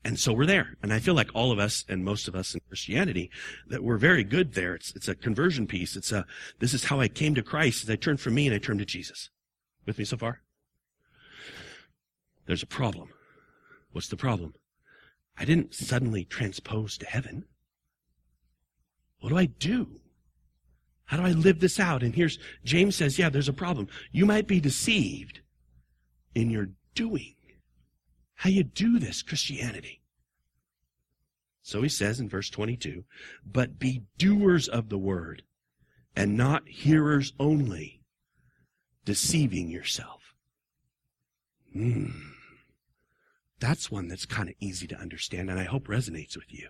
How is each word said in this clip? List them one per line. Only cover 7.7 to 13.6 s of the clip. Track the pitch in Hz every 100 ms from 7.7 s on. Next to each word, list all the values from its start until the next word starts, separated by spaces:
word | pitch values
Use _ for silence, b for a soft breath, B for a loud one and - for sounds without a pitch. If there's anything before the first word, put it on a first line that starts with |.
| -
is | 113
I | 110
turned | - 139
from | - 123
me | 143
and | 104
I |
turned | - 104
to | 101
Jesus." | 90 - - - _ _ _ _ _ -
With | 110
me | 101
so | 123
far? | 117 120 _ _ _ _ _ _ B B B B B B B B B _ _ _ _ _ -
There's | 90
a | -
problem. | - 123 - - b b b b b